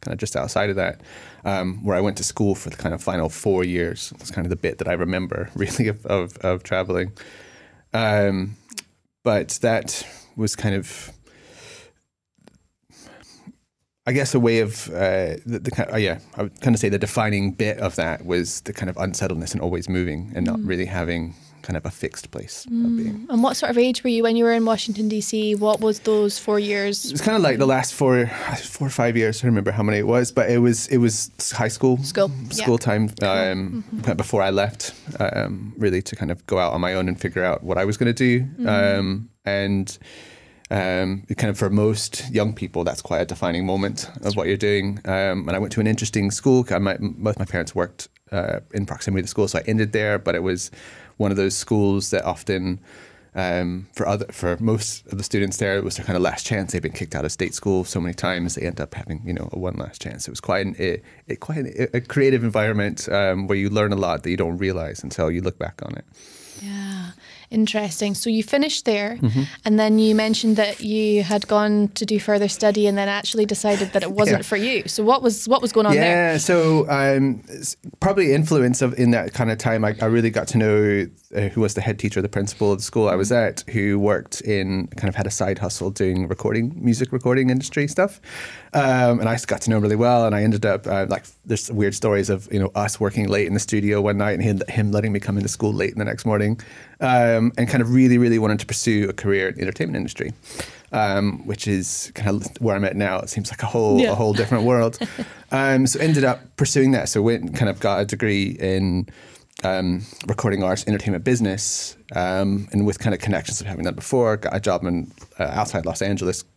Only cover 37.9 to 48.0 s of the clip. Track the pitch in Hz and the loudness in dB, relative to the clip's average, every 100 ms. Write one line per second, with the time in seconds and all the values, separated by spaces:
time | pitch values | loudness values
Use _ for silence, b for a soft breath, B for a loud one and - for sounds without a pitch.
37.9 | 107 120 117 127 120 131 160 240 104 101 | 0 0 2 2 2 0 -4 0 2 2
38.9 | 98 95 95 113 _ - 101 98 98 95 | 2 0 -4 -8 _ -4 -2 0 -2 -2
39.9 | - B B B B B B B 101 92 | -10 B B B B B B B -2 0
40.9 | 92 95 95 - 104 110 98 101 101 107 | 0 0 -4 -6 -2 -2 0 2 4 2
41.9 | 107 - - - 110 104 107 92 87 85 | 2 -4 -8 -4 0 0 -2 -6 -4 -4
42.9 | 67 - 82 85 87 90 85 95 95 98 | -4 -4 -2 -2 -2 -2 -2 0 0 -2
43.9 | - - - 104 101 85 101 104 101 98 | -4 -10 -6 -4 -2 0 0 2 0 0
44.9 | 101 - 95 98 92 78 92 101 - 110 | -6 -4 -2 0 -2 -2 -2 -2 0 2
45.9 | 110 107 110 98 101 - 127 123 92 98 | 2 0 0 0 0 2 2 2 0 0
46.9 | 92 98 76 104 104 90 90 82 - 87 | -2 -4 -4 -4 -2 -4 -4 -4 -2 -4
47.9 | - | -4